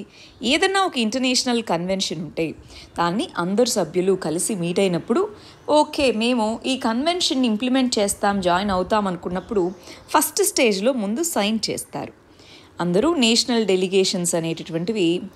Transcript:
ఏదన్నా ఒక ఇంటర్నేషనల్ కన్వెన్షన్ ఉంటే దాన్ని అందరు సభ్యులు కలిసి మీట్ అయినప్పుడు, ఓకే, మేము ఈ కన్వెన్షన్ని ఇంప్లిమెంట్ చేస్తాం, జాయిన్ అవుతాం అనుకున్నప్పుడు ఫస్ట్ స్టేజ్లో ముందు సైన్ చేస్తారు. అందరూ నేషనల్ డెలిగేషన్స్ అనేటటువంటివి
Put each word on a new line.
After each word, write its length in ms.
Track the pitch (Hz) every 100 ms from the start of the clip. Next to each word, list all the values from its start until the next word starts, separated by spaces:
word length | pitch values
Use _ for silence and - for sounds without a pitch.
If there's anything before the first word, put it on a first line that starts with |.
| 202 - - -
ఏదన్నా 380 | 240 311 381 392
ఒక 140 | 370 254
ఇంటర్నేషనల్ 640 | 220 254 254 254 254 233
కన్వెన్షన్ 580 | 220 170 180 190 190 160
ఉంటే 240 | 151 - 160 - - - - -
దాన్ని 280 | 170 196 370 -
అందరు 320 | 175 202 240
సభ్యులు 460 | 214 156 175 185 185
కలిసి 400 | 170 160 - 202
మీట్ 240 | 170 180
అయినప్పుడు, 420 | 196 170 - 240 415 - - - -
ఓకే, 380 | 294 294 - 269
మేము 360 | 214 233 247 214 233 254
ఈ 100 | 262
కన్వెన్షన్ని 680 | 247 226 311 359 - 269 247
ఇంప్లిమెంట్ 460 | 208 254 262 254 247
చేస్తాం, 420 | 202 - 202 202
జాయిన్ 320 | 180 175 202 185
అవుతాం 260 | 185 214 196
అనుకున్నప్పుడు 580 | 175 185 185 185 208 175 190 - - -
ఫస్ట్ 320 | 311 294 -
స్టేజ్లో 500 | 370 - 247 185 220
ముందు 300 | 254 196 240
సైన్ 360 | 339 240 202 220 -
చేస్తారు. 480 | - - - - - - - - - - -
అందరూ 320 | 175 175 285 339 233
నేషనల్ 380 | 233 - 233 202
డెలిగేషన్స్ 720 | 185 185 190 190 190 175 175
అనేటటువంటివి 720 | 165 165 165 165 180 220 165 180 196